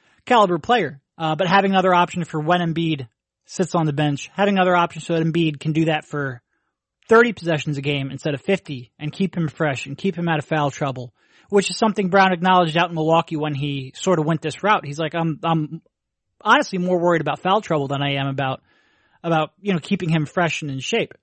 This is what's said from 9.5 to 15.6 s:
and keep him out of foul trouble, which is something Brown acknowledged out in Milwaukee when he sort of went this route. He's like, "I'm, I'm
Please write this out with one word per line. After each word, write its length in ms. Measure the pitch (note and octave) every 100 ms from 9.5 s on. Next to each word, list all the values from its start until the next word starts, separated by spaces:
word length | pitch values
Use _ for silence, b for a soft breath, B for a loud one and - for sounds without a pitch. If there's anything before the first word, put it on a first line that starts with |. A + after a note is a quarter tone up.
| - D#3 B2+ -
and 100 | C#3+
keep 200 | G3 F3
him 120 | E3+
out 100 | D#3
of 60 |
foul 260 | - D#3 C#3+
trouble, 440 | - C#3+ B2+ A#2+ b b b b
which 220 | G3+ F#3+
is 80 | F#3
something 320 | A3 G#3+ F#3
Brown 220 | G3 F#3+
acknowledged 440 | F3 F#3 F#3 E3+ D#3+
out 140 | F3
in 60 | E3
Milwaukee 400 | D#3 E3 E3 D#3
when 180 | D3+
he 380 | C#3 D3 C#3 C3 -
sort 220 | F#3+ E3+
of 80 | D3+
went 160 | E3
this 200 | D#3 -
route. 220 | G3 G#3
He's 140 | C#3+ D3
like, 160 | D#3+
"I'm, 240 | E3+ E3 D3
I'm 360 | E3 E3